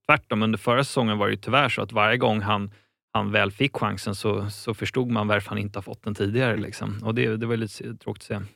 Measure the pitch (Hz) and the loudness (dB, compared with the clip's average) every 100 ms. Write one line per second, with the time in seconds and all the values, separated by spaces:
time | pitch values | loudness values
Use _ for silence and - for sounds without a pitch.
0 | - 151 - 107 110 110 123 120 139 135 | 2 2 2 0 2 2 2 2 2 2
1 | 113 104 101 104 113 135 131 - 98 110 | 2 2 2 0 2 2 2 0 -2 2
2 | 107 123 123 107 98 104 101 - _ _ | 4 4 4 2 2 0 -2 -10 _ _
3 | _ 110 101 104 98 - 139 - 107 98 | _ -2 0 0 0 0 -2 0 -2 -2
4 | 107 98 107 101 104 - 120 104 104 131 | -6 -4 -2 -2 -4 -6 -6 -4 -2 -2
5 | 123 110 104 104 98 104 104 101 110 110 | 0 0 2 2 0 -4 -4 -6 -10 -8
6 | 107 104 101 117 127 107 - - 107 104 | -8 -2 0 2 2 0 -4 -6 -6 -4
7 | 110 117 123 110 117 113 110 - 117 110 | -2 0 0 0 -2 -2 -2 -6 -12 -10
8 | - 107 - 104 98 | -10 -10 -8 -8 -8